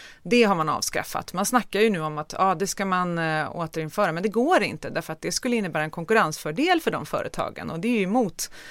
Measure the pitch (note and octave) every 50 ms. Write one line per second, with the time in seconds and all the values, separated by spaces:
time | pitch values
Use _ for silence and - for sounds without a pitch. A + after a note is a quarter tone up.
0 | - - - - - F3 A#3+ A#3+ A3+ G3+ G3 E3 D#3 D3+ C3+ - - - - -
1 | - - - - - - - F3+ G3+ - B3 A#3+ G3 - - G3 A3 A3+ G3 E3
2 | D#3 D#3 D3+ D3+ D#3 - - - F#3+ F#3+ F3+ D#3+ G3 F#3+ - - G3 F#3+ F#3 F3+
3 | F3+ F3 E3+ E3 E3 D#3+ D#3 D#3 C#3+ - - E3+ E3 D#3 - E3 D#3+ D3+ - G#3
4 | G#3 E3+ D#3 E3+ F#3+ A3 F#3 A3+ B3 E4 F#4 - G3+ C#3+ - - - B2 - E3
5 | - - D#3+ - - E3 F3 - - B3+ A#3+ A3+ G3 E3+ D#3 D#3 D#3 D#3 - F3
6 | E3 - A3 A3+ F#3+ D#3 D#3 - - D3+ D3+ G#3+ D4+ F4+ F4+ D#4+ - - D#3+ -
7 | D3+ - - - - - - - - - - - - - E3 E3 F#3+ A#3+ B3 G#3+
8 | F#3 F3+ G#3 B3+ A3+ E3+ - - - - - - - -